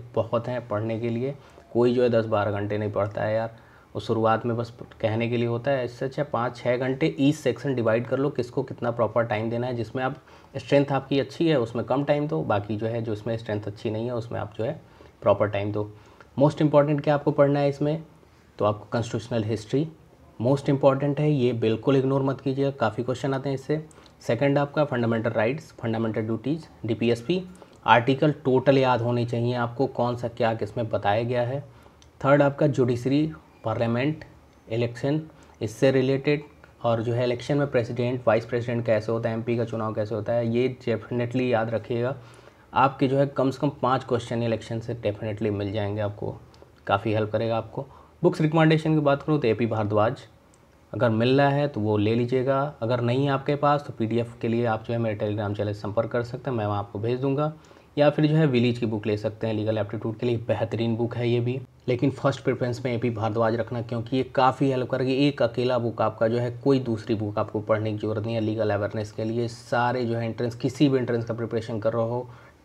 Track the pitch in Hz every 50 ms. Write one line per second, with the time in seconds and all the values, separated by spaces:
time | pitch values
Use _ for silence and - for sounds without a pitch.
0 | - - - 113 107 - - 117 117 123 123 120 120 - 104 104 110 113 113 110
1 | 120 117 117 117 127 139 143 - - - - - - - - 117 120 123 120 127
2 | 123 120 113 113 110 113 110 101 101 107 101 101 104 101 104 104 107 101 101 98
3 | 101 104 104 - 107 107 110 110 113 117 - - - - - - - _ - 107
4 | - - 113 113 110 110 113 110 113 120 113 117 117 - - - - - - -
5 | - 107 110 113 117 117 123 120 120 117 117 117 120 143 139 131 120 120 120 -
6 | 135 135 - 156 143 - - 117 120 123 120 - - 120 123 123 131 131 135 139
7 | 160 - - - 135 143 151 - - 127 113 - - 143 131 120 110 113 110 120
8 | 120 120 131 135 139 143 139 - 120 - - 139 131 - 139 - 120 120 117 120
9 | 113 107 - 120 113 113 107 107 113 113 117 117 120 127 123 117 110 107 - 131
10 | 127 135 147 - _ - - - - - - 131 - - 143 143 139 139 139 131
11 | - - 139 135 127 - - - 170 160 156 131 117 - - 117 104 - 127 143
12 | 139 156 147 147 147 151 160 156 143 117 107 101 104 - 110 104 113 110 117 117
13 | 110 117 107 104 - 120 113 113 - - 107 104 - 101 98 - - 113 107 110
14 | 117 123 123 113 110 - 107 104 101 101 - - 110 135 160 - - - - -
15 | - - - - - - 101 - 107 101 101 101 101 104 104 107 104 104 - -
16 | - - - - - - - 120 139 151 156 - 160 143 151 147 143 151 151 139
17 | 135 151 147 143 - 151 143 147 143 139 143 147 143 139 139 - 151 147 156 160
18 | - - - - - _ _ _ _ _ - - 104 104 104 107 - - - 120
19 | 113 - - 113 - - 123 113 107 110 113 104 - - - 139 160 160 - -
20 | - - - _ - - - - 113 127 139 135 - - 139 135 147 139 135 135
21 | 143 143 139 147 151 151 151 135 120 123 123 117 117 110 113 110 - 143 139 135
22 | 127 135 139 139 135 135 131 - - 139 131 135 139 139 135 - 113 107 107 -
23 | 117 131 123 - - 139 135 131 131 139 135 131 - - 151 156 156 - - -
24 | - - - - - - 120 113 - 139 143 143 143 139 - 156 147 - 131 120
25 | 120 117 117 113 117 117 113 113 107 120 143 160 - - - - - 113 113 113
26 | 113 110 107 117 107 110 113 113 - 131 156 165 - - - - - 113 110 -
27 | 117 117 117 117 - - 175 185 180 - - - - - - - - 113 113 120
28 | 120 139 135 135 160 151 143 - - 135 127 127 - 143 135 135 131 127 123 113
29 | 113 120 120 120 120 120 123 117 117 120 123 123 123 120 120 - 135 123 - 123
30 | 120 120 120 120 123 113 - - 117 113 113 113 110 104 - 123 117 117 - 101
31 | - 101 104 113 120 120 127 123 120 120 135 143 - - - - - - - _
32 | - - _ - - 135 143 147 143 143 139 - 160 143 113 131 127 120 120 120
33 | 120 131 139 147 156 156 156 - - - - - - 113 110 113 117 117 117 120
34 | 131 151 156 156 - - - - - - - - _ - 113 117 120 117 - -
35 | - 139 151 156 156 - - - - - - - 117 110 - - - 135 131 131
36 | 131 131 135 135 135 147 147 143 147 - - - - - - - - 120 117 117
37 | 110 120 117 120 123 123 120 123 - - 147 143 143 139 - 123 113 123 120 120
38 | 120 123 131 123 - 113 107 117 120 - 123 120 117 123 120 117 117 123 110 107
39 | 104 - 113 113 117 117 113 113 113 123 117 117 113 113 117 113 110 110 104 113
40 | 107 107 120 107 107 120 117 120 117 113 113 120 127 127 123 - - 120 113 107
41 | - - 123 120 120 120 123 131 127 123 117 110 113 113 113 107 113 - 120 117
42 | 120 127 139 - - - - - - - - - - - - 113 131 139 - -
43 | 143 127 135 139 143 139 - - 131 135 131 - 156 139 139 - 123 123 131 127
44 | - - 127 117 120 - 123 117 117 117 113 110 - - 117 110 110 - 113 117
45 | - 104 104 - 117 110 104 104 113 107 104 98 104 98 101 110 101 101 104 107
46 | 104 101 104 - 101 107 - - - - - - - _ - - - - 101 98
47 | - 113 107 110 107 107 110 110 113 113 117 113 110 - - - 139 - - -
48 | - - - - 160 180 175 - 156 151 160 165 160 156 160 156 156 156 156 156
49 | 147 139 139 143 - 156 156 143 135 110 107 107 120 110 113 110 107 101 107 107
50 | 107 120 135 - - - - _ _ _ _ _ _ _ _ _ _ - - 107
51 | 123 117 110 110 117 127 131 139 139 139 139 143 147 143 139 107 104 107 107 107
52 | 101 107 117 120 123 120 131 131 123 135 135 139 143 147 - - 113 113 123 120
53 | 120 120 120 135 143 143 139 139 139 - 147 139 147 143 147 143 143 - - -
54 | 113 110 113 117 117 117 - - - 113 113 117 120 117 110 107 - - 117 117
55 | 117 110 104 101 110 104 104 110 104 101 104 104 101 107 104 104 - 104 101 117
56 | 113 110 - 120 120 123 - 127 - 139 123 113 104 104 101 101 101 - - 101
57 | 110 117 127 123 135 139 135 143 151 156 156 - - - - - - _ - 147
58 | 143 151 - - 156 147 156 160 160 143 123 120 120 123 117 120 120 107 110 104
59 | 104 110 104 104 - 110 110 - - 110 110 107 104 110 110 110 101 101 - 107
60 | - 120 117 - 123 123 117 113 117 - 110 104 117 113 - 117 117 117 113 110
61 | 120 117 - 120 120 120 120 120 120 123 127 131 - - _ - - 131 127 120
62 | 147 139 135 - - 139 135 - - 135 123 - 131 123 117 - - 127 120 117
63 | 123 120 113 107 113 113 107 117 113 110 113 113 113 - 127 117 120 - 123 117
64 | 110 - 135 131 127 - - 135 127 131 127 - 143 135 131 127 123 - 131 127
65 | 127 131 131 131 143 143 139 - 127 117 117 127 120 123 127 120 117 113 107 120
66 | 110 107 107 - 117 113 117 120 123 123 123 - - 143 139 127 120 117 110 107
67 | - - 113 104 110 104 104 110 101 - - 107 101 - 110 107 107 110 107 104
68 | 110 107 107 110 104 113 117 113 107 110 107 113 107 104 101 101 104 98 - 110
69 | 104 104 - - 110 110 113 120 117 117 - - - - 127 120 120 123 120 127
70 | 123 113 117 117 117 113 110 - 123 117 120 - - 127 - - 151 139 131 127
71 | 120 120 120 113 117 - 110 117 117 107 117 113 107 - 117 107 101 113 117 117
72 | 113 113 120 123 127 - - - - - - _